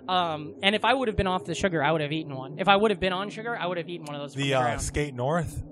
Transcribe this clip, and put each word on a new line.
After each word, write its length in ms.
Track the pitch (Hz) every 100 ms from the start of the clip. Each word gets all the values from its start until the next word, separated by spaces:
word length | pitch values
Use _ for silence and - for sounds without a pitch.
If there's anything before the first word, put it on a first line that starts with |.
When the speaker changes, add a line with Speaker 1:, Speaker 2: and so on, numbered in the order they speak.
| -
Speaker 1:
Um, 480 | 185 170 151 151 -
and 120 | 196
if 100 | 208
I 80 | 214
would 160 | 269 240
have 80 | 185
been 100 | 190
off 180 | 180
the 100 | 175
sugar, 280 | 160 196 165
I 80 | 143
would 100 | 160
have 100 | 147
eaten 220 | 156 160 135
one. 200 | 131 -
If 100 | 190
I 80 | 196
would 140 | 220
have 100 | 190
been 140 | 185
on 160 | 180 202
sugar, 260 | - 233 233
I 80 | 175
would 120 | 175
have 100 | 165
eaten 160 | 170
one 100 | 151
of 60 | 147
those 140 | 143
from 80 | 135
Speaker 2:
The, 60 | 139
Speaker 1:
the 60 |
Speaker 2:
uh, 80 | 135
Speaker 1:
ground. 180 | 123 -
Speaker 2:
Skate 320 | - 151 147
North. 480 | 127 127 170 156 - -